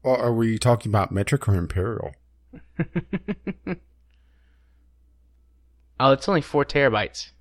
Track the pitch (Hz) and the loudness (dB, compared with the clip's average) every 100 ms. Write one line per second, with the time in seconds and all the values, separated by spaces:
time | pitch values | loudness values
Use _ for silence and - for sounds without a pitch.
0 | 127 127 117 113 113 110 123 117 110 104 | 0 0 2 2 0 2 2 2 2 0
1 | 95 98 101 143 - 95 85 95 95 107 | 0 -2 0 0 2 0 0 -2 -2 -4
2 | - - _ _ _ - - - 160 - | -8 -12 _ _ _ -20 -16 -6 -4 -4
3 | - 196 - 202 - - - 180 _ _ | -6 -10 -8 -8 -10 -10 -10 -10 _ _
4 | _ _ _ _ _ _ _ _ _ _ | _ _ _ _ _ _ _ _ _ _
5 | _ _ _ _ _ _ _ _ _ - | _ _ _ _ _ _ _ _ _ 0
6 | 135 135 - 180 - 147 143 147 135 107 | 2 2 2 -2 0 -2 0 2 2 2
7 | 98 - - _ | -2 -8 -18 _